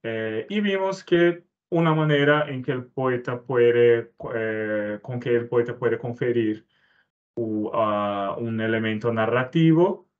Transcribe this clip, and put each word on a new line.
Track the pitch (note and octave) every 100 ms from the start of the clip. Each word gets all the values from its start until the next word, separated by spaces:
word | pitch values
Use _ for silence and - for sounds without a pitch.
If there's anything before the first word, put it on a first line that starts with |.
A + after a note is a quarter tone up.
eh, | A2+ A2+ A2 A2 -
y | G#3
vimos | G3+ F#3+ F#3+ F#3+
que | - F3 F3 E3+ _ _ _
una | E3+ E3
manera | D#3 D3+ D3 C#3+ D3+ D3
en | C3
que | B2+
el | B2+ B2
poeta | - B2+ B2 B2+ B2
puede, | - B2+ A#2+ A#2+ A#2+ A#2 A#2 _ -
eh, | A#2 A2 A2 G#2+ G#2+ G#2 G#2
con | - B2
que | B2 A#2+
el | A#2+
poeta | B2 A#2+ A#2
puede | A#2+ A2+
conferir | B2 A#2+ B2 A#2 A2 G#2+ _ _ _ _ _ _ _ -
u-, | A2+ G#2+ G#2
a | A#2 G#2+ G#2 G#2 G2+ G2 -
un | A#2 A2+
elemento | A2 A2+ A2 G#2+ A#2
narrativo | A2+ A2 A#2+ B2+ E3 E3 D#3+ F#3 - _